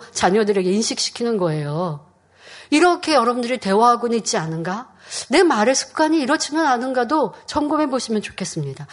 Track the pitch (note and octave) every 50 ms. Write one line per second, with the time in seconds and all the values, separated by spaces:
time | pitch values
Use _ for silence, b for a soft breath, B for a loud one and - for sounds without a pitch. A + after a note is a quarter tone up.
0 | - - - - G3+ F3+ F#3+ A3+ G#3+ G3+ G3+ G3 F#3 F3+ G3 A3 A3 - C#4 -
1 | - - - - A#3+ A#3 A3+ G3 F3+ D#3+ D#3 D3+ D3 C#3+ D3 E3 F#3 E3+ D3 C#3+
2 | - _ _ _ _ B B B B B B B B B C#4 D4+ F4 F4+ F4 F4
3 | - D#4 D4+ B3+ A3+ A#3+ A#3+ B3+ A#3+ A#3 B3+ - - G3 F#3+ G#3+ A#3+ A#3+ A#3+ A#3+
4 | A#3+ A#3 A#3 A3+ - - - F#3 D#3+ D#3+ D#3+ E3 E3 F3+ F#3+ A3+ B3+ - _ B
5 | B B B B B B B3 F4 F#4+ E4 B3+ G#3+ G#3+ B3+ C4+ - - - - -
6 | D#4 D#4 D#4+ D#4+ C4 A#3 D#4 D4+ - - D4 D#4+ D#4+ C#4+ B3+ A3+ B3+ C4 B3+ B3+
7 | A#3+ A3+ D4+ D#4 B3+ E3+ B B B B - D4 D4 D4+ D#4 D4+ D#4 C4+ C4+ A#3+
8 | - - A3 G#3 G3+ - - - F#3+ - - D#3+ C#3+ C#3 C3 - C#3+ B